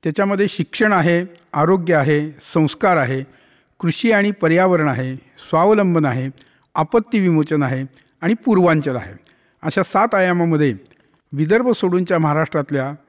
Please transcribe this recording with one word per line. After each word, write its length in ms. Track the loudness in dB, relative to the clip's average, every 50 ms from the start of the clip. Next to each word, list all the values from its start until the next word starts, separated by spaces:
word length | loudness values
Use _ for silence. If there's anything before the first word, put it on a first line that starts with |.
| -6
त्याच्यामध्ये 440 | -4 -2 -2 -2 0 0 0 -2
शिक्षण 460 | -2 -2 -6 -8 -8 -2 0 0 2 2
आहे, 300 | 2 2 2 2 0 -2 -4 -14 -20 _ _ -2
आरोग्य 420 | -2 2 2 2 0 2 0 0
आहे, 240 | 2 2 2 0 0 -2 -6 -10 -16 -20 -6 -2
संस्कार 440 | 0 0 0 -2 -2 0 0 2
आहे, 260 | 2 0 -2 -4 -6 -8 -10 _ _ _ _ _ _ _ _ _ _
कृषी 320 | -4 -4 -4 0 0 0
आणि 200 | 2 2 0 0
पर्यावरण 560 | -2 -2 0 0 2 2 2 2 2 2 0
आहे, 280 | 0 -2 -2 -6 -8 -8
स्वावलंबन 920 | -12 _ _ _ -20 -10 -4 0 2 4 4 4 4 2 2 2 2 0
आहे, 220 | 0 -2 -2 -6 -6 -8 -12 -20 _ _ _ _ _ _
आपत्ती 440 | -6 -4 0 0 -2 0 _ -2 0
विमोचन 440 | 2 2 2 2 0 0 -2 -2 -2
आहे 200 | -2 -4 -6 -8 -10 _ _ _ _ _ _
आणि 120 | -2 -2 -2 -2 0
पूर्वांचल 500 | 0 2 4 4 4 2 2 0 -2 -6
आहे. 180 | -6 -8 -10 -18 -20 _ _ _ _ _ _ _ _ -10
अशा 200 | -4 -2 -2 -4
सात 320 | 0 0 0 0 2 2
आयामामध्ये 580 | 2 2 2 2 0 0 0 2 2 2 0 0 -4 -10 _ _ _ _ _ _ _ _ _ -4
विदर्भ 360 | -4 0 2 2 2 2 0
सोडूनच्या 500 | 0 0 0 0 0 0 0 0 0 0
महाराष्ट्रातल्या 720 | 2 0 0 0 -2 -2 -2 -6 -4 -2 -4 -4 -4 -6 -10 -12 _